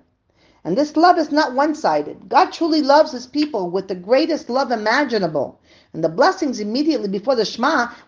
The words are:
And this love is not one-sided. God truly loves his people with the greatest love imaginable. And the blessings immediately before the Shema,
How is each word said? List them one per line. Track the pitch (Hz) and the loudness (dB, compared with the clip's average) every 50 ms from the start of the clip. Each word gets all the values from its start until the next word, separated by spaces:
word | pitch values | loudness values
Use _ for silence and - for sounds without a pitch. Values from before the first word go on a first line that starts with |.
| _ _ _ _ _ _ _ _ _ _ _ _ - | _ _ _ _ _ _ _ _ _ _ _ _ -6
And | - 175 233 | -4 0 0
this | 294 294 - | 0 0 0
love | 302 330 359 349 349 | 4 4 4 4 4
is | 302 294 285 | 2 0 0
not | 294 311 269 254 | 0 0 0 0
one-sided. | 254 285 320 302 - - 190 156 151 147 151 - - - - | 0 0 0 0 0 0 0 0 0 -2 -4 -10 -14 -8 0
God | - 277 370 370 - | 2 2 2 2 0
truly | - 330 330 311 311 285 | -4 -2 0 0 0 4
loves | 262 277 302 311 - | 4 6 6 4 4
his | - 247 240 | 0 -12 -12
people | - - 294 302 294 - 214 185 170 | -8 -4 -4 -4 -2 -2 -6 -6 -4
with | 170 196 190 190 | -4 -4 -4 -4
the | 196 | -8
greatest | 180 175 196 247 269 320 320 320 - - - | -8 -2 0 2 2 2 2 -2 -4 -4 -4
love | 233 262 277 233 | -2 -2 -2 -2
imaginable. | 247 220 208 214 233 269 294 247 233 214 185 165 151 147 123 - - _ _ _ _ _ _ _ - | -2 -2 0 0 0 0 0 0 0 -2 -2 0 -2 -2 -4 -4 -8 _ _ _ _ _ _ _ -10
And | 160 160 | -4 -4
the | 160 | -2
blessings | 165 185 269 370 370 - 330 285 233 202 | 2 2 2 2 2 0 -4 -4 -4 -4
immediately | 214 208 220 262 302 320 302 247 214 202 | -6 -4 -2 -2 0 0 0 -2 -2 -4
before | 190 202 202 254 269 | -6 -4 0 0 0
the | 233 208 | 0 0
Shema, | - - - 240 285 330 269 240 233 - - - | -2 -2 -2 -2 0 0 0 -2 -4 -6 -16 -20